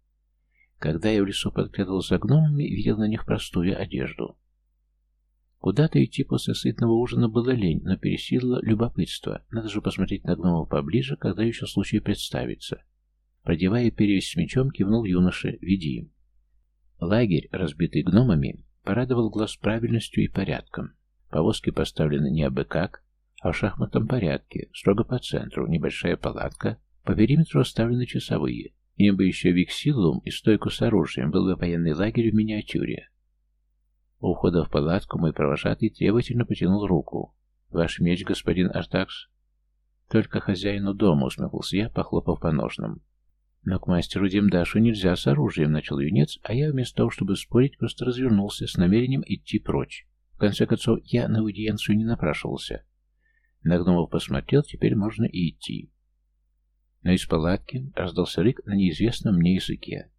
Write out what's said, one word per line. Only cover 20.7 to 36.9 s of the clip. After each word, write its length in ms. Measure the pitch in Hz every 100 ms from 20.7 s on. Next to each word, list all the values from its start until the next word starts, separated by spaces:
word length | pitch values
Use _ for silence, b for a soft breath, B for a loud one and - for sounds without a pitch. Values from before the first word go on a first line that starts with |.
| - - - _ _ _
Повозки 400 | - 90 - -
поставлены 600 | - 80 - 78 71 73
не 120 | 80
абы 220 | 69 65
как, 380 | 69 - - - _ _ _ -
а 100 | 92
в 40 | -
шахматном 520 | 101 - - - 117
порядке, 640 | 127 87 69 - - -
строго 320 | - - 101
по 140 | - -
центру, 480 | - - - - 64
небольшая 500 | 82 73 - 87 85
палатка, 640 | - - - - 107 113 _ _
по 100 | -
периметру 460 | 98 117 156 160 147
оставлены 460 | 123 - 117 123 123
часовые. 680 | 123 - - 67 58 - - _ -
Им 200 | 104 98
бы 100 | 95
ещё 260 | - 90
вексилум 680 | 90 87 - 143 139 82 71
и 100 | -
стойку 400 | - - 104 -
с 120 | -
оружием, 480 | 117 104 71 - 67
был 140 | 92
бы 100 | 92
военный 380 | 90 87 85 85
лагерь 380 | 76 104 117 113
в 40 |
миниатюре. 760 | 107 107 107 - - - - - _ _ _ _ _ _ _ _ _ _ _
У 140 | 87
входа 300 | 85 98 85
в 60 | 73
палатку 480 | 76 73 92 - -
мой 140 | 80
провожатый 580 | - 73 73 101 - 110
требовательно 540 | - 92 113 - 120
потянул 420 | - - 87 101
руку. 500 | 101